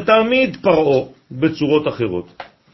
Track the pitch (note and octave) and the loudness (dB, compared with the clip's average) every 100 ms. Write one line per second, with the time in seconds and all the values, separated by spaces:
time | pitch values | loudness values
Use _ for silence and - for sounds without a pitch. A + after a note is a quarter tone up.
0 | - A3 A3+ B3+ C4 - G3 D#3+ D3+ C3 | 2 2 2 0 0 -2 0 2 2 0
1 | B2+ - - B2+ D#3 D#3+ D3 D3+ D3+ A#2+ | -2 -14 -14 -2 -2 0 0 0 0 -4
2 | A2+ F2+ E2+ - - _ _ | -4 -4 -10 -18 -20 _ _